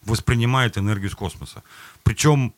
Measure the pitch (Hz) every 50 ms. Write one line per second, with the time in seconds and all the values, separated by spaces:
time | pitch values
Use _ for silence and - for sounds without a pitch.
0 | _ 107 113 104 - - 127 117 117 120 127 131 127 110 - 98 98 104 107 98
1 | 95 95 - - 104 90 - - - - - - _ _ - - - - - _
2 | _ - 117 - - 151 147 139 127 113 -